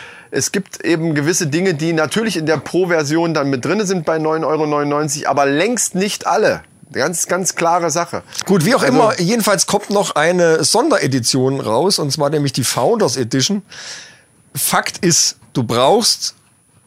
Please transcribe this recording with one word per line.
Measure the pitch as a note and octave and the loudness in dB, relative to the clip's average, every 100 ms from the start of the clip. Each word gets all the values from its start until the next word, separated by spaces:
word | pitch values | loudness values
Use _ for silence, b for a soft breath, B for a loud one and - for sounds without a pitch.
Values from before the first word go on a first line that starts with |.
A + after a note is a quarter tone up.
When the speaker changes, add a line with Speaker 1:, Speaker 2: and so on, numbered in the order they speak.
| B B B | B B B
Speaker 1:
Es | - - | -4 -2
gibt | G3+ - - | -4 -6 -6
eben | - E3 E3 | -2 0 0
gewisse | D3 C#3+ F#3 D3 | 0 0 0 0
Dinge, | D#3+ F#3+ | 0 0
die | D3 E3 | 0 -2
natürlich | D#3+ D#3 G#3 A3 F3+ | 0 0 0 -2 -2
in | |
der | D#3 D3+ | 0 -2
Pro-Version | - E3+ F#3 E3 C#3+ D#3+ E3+ | 0 -2 2 0 0 0 0
dann | D#3 C#3 | 0 0
mit | C3+ | -2
drinne | C#3+ G3+ F#3+ | -2 -2 -2
sind | F#3+ | -2
bei | D#3+ D#3+ | -2 -2
neun | D#3 D#3+ | 0 -2
Euro | D3 D#3 D3+ | 0 0 0
neunundneunzig, | D3 D3 D3 D3+ C#3 G2+ | 0 0 -2 -2 -2 -2
aber | C#3+ C#3 | 2 2
längst | C#3+ G#3 B3 - | 2 0 0 -2
nicht | F3+ G3+ - - | -2 -4 -4 -2
alle. | F#3 D#3 E2+ - _ - | 0 2 0 -6 _ -10
Ganz, | - D3 E3 - | -4 -2 -2 -2
ganz | F3+ F#3 | -2 -2
klare | - E3 F3 E3+ | -2 0 0 0
Sache. | E3+ E3+ G2 - B | -2 -4 -8 -8 B
Speaker 2:
Gut, | - F#3+ E3 | 2 2 4
wie | |
auch | - | 2
Speaker 1:
Also | C#3 | 4
Speaker 2:
immer, | D3+ F3 - | 4 4 2
jedenfalls | F3 A#3 G#3 G3 - | 0 2 2 0 0
kommt | G3+ - | -2 0
noch | G3+ F3 D3 | 0 0 0
eine | D#3+ F3+ E3+ D#3+ | 2 4 4 4
Sonderedition | D3 G#3+ D#4 G#3 C#3+ C3 A2+ C3+ C3 C3+ | 2 2 2 2 2 0 0 0 0 0
raus, | A2+ A#2 F#3 G3 | 0 0 2 0
und | D3 | -2
zwar | D3+ C#3+ | -2 0
nämlich | D3+ C#3 | 0 -2
die | C#3 | -2
Founders | A#2 - C#3+ A3+ D#3+ C#3 | -2 0 0 2 0 0
Edition. | A#2 C3+ B2+ G3+ - B B B B B B _ _ | -2 0 0 -2 -6 B B B B B B _ _
Fakt | - - F3+ - - | -6 -2 0 -2 -2
ist, | E3+ D#3+ - - - | 0 2 0 -4 -8
du | C#3 | -6
brauchst, | A2 A#2+ C3+ G#3+ G#3+ - - - _ _ _ _ | -2 2 4 4 2 -2 -6 -10 _ _ _ _